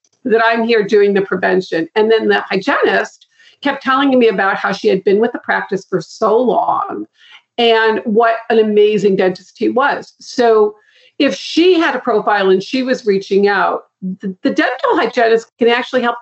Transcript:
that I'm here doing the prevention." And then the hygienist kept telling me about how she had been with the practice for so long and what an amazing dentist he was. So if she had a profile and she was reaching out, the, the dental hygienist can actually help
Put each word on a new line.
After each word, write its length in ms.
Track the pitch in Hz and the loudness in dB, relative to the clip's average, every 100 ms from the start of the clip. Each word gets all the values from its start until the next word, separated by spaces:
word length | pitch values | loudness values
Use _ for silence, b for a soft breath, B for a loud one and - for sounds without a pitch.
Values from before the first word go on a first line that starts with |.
| _ _ | _ _
that 180 | 254 220 | -2 0
I'm 200 | 226 233 | 2 0
here 200 | 226 226 | 0 0
doing 300 | 202 214 202 | 2 2 4
the 80 | 196 | 0
prevention." 680 | 196 185 190 185 185 170 160 | -2 -2 0 0 -2 -6 -4
And 160 | 214 214 | -2 2
then 200 | 226 214 | 2 2
the 120 | 202 | -2
hygienist 840 | - 196 190 349 466 196 214 - _ b b b | -2 -4 -2 -2 0 -2 -4 -12 _ b b b
kept 220 | 285 277 | -6 -6
telling 340 | 247 269 277 254 | -2 0 2 4
me 100 | 226 | 2
about 280 | 196 196 202 | 2 -2 -2
how 160 | 196 | -4
she 160 | 190 214 | -2 -2
had 160 | 190 | 0
been 160 | 202 196 | 2 2
with 140 | 233 | 0
the 60 | - | -4
practice 460 | - 190 - 185 - | -4 -4 -4 -8 -4
for 160 | 180 | -6
so 380 | - - 196 226 | -6 -4 0 2
long 640 | 247 - - 165 392 - - b b b b - | 2 0 0 -2 -4 -10 -14 b b b b -2
and 420 | 233 220 220 214 - | 2 2 2 -2 -2
what 320 | 208 233 226 - | 2 2 0 0
an 100 | 226 | 0
amazing 580 | 214 208 208 214 196 190 | 2 4 4 4 0 2
dentist 400 | 185 180 - - | 0 -2 -12 -6
he 120 | 220 | -2
was. 440 | 220 277 180 - _ | 0 -2 -2 -10 _
So 560 | - - 233 220 214 208 b b b b | -12 0 2 4 2 -2 b b b b
if 160 | 277 196 | -2 -2
she 420 | - - 349 349 | -6 0 4 4
had 180 | 320 262 | 0 -2
a 40 | |
profile 500 | - 214 196 208 190 | -2 -2 0 0 2
and 140 | 190 | 0
she 180 | 196 262 | 0 -4
was 240 | 254 247 214 | -2 -4 -2
reaching 440 | 196 - 196 202 | -2 0 0 2
out, 380 | 196 170 165 - _ | 2 -2 -4 -10 _
the, 320 | 185 185 202 185 | -12 -8 -10 -4
the 80 | 277 | -4
dental 440 | 202 330 508 523 320 | 0 -2 -2 -2 0
hygienist 560 | 240 247 226 226 - - | -2 0 2 0 -2 -2
can 80 | 233 | 0
actually 340 | 240 247 254 | 0 -2 -2
help 140 | 240 233 | -2 -4